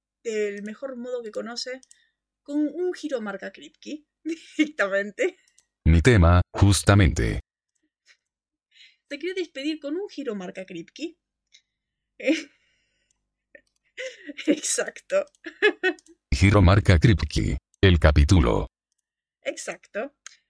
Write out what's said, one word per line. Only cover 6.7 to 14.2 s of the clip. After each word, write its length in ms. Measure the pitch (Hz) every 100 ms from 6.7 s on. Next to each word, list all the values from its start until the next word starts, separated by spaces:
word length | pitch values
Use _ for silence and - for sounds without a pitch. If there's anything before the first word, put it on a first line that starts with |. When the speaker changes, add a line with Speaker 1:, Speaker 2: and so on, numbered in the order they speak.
| 101 - 101 95 - 110 98 - _ _ _ _ _ _ _ _ _ _ _ _ _ - _ _
Speaker 1:
Se 80 | 285
quería 160 | 339
despedir 460 | 381 339 - 285 311
con 160 | 285 320
un 120 | 403 -
Hiro 200 | 262 208
marca 300 | 185 190 185
Kripke. 520 | 175 165 - 320 - _ _ _ _ _ _ _ _ _ _
<laughs> 420 | 240 311 - _ _ _ _ _ _ _ _ _ _ _ _ _ _ - 523 453